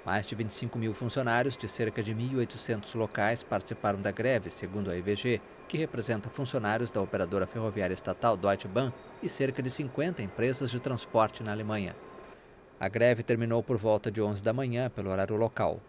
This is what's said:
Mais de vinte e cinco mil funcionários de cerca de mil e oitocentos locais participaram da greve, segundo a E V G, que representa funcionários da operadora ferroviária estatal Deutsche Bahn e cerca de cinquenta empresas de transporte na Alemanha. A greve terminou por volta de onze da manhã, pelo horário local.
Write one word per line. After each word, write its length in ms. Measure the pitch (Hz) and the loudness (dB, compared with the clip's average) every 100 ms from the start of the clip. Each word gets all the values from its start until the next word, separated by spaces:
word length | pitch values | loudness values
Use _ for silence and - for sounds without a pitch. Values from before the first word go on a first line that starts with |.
Mais 220 | - 98 101 | 0 -2 0
de 80 | |
vinte 160 | 107 113 | -4 -4
e 40 | |
cinco 260 | - 120 117 | -2 -4 -2
mil 160 | 110 104 | -2 -2
funcionários 600 | 120 139 123 117 131 123 | -2 0 2 2 2 0
de 120 | 107 | -6
cerca 340 | - 110 110 | -2 -2 0
de 140 | 104 110 | -2 -2
mil 160 | 123 | -2
e 60 | 131 | 0
oitocentos 580 | 117 113 - 110 - 117 | -2 -4 -4 -4 -4 -2
locais 480 | 110 - 104 120 | -2 2 2 2
participaram 580 | - 104 - 113 107 98 | 0 -4 -2 -2 0 2
da 80 | 101 | 0
greve, 400 | 98 117 127 92 | 0 2 2 0
segundo 400 | - 90 101 95 | -8 -6 -4 -2
a 80 | 87 | -2
E 40 | |
V 140 | 90 101 | 0 0
G, 260 | 123 113 - - - | 2 0 -2 -20 -8
que 100 | 151 | -4
representa 500 | 156 127 110 110 101 | -2 -4 -2 -2 -4
funcionários 640 | - 135 135 107 110 120 | -4 -2 0 2 2 2
da 100 | 107 | 0
operadora 460 | 95 101 90 98 92 | 0 0 2 2 0
ferroviária 480 | 113 110 104 95 | -2 -2 0 0
estatal 420 | 90 - 90 117 104 | -2 -4 0 2 4
Deutsche 320 | 98 98 98 | 4 2 0
Bahn 240 | 101 131 - - - | -2 -2 -4 -14 -8
e 80 | 190 | -6
cerca 320 | - 135 131 | 0 -2 0
de 80 | 127 | -2
cinquenta 540 | - 143 135 160 175 | -2 -4 0 -2 -2
empresas 480 | 101 - 120 127 135 | -6 0 2 2 0
de 80 | 120 | -2
transporte 640 | 135 123 - 113 110 - | -2 -4 2 4 4 2
na 80 | 110 | -6
Alemanha. 440 | 104 107 107 92 - - - - - - - - - | -4 -2 -2 -2 -6 -14 -16 -18 -20 -20 -20 -20 -4
A 100 | 95 | -2
greve 320 | 113 120 117 | 6 6 6
terminou 400 | 117 117 117 117 | 2 2 4 2
por 160 | 110 120 | 2 2
volta 320 | 110 107 113 | 4 4 2
de 140 | 107 | 0
onze 200 | 104 104 | 2 2
da 80 | 101 | 0
manhã, 380 | 120 135 120 127 | 0 0 0 -2
pelo 220 | - 98 | -2 -2
horário 240 | 95 98 107 | 0 2 2
local. 440 | 113 - 92 82 | 2 2 0 0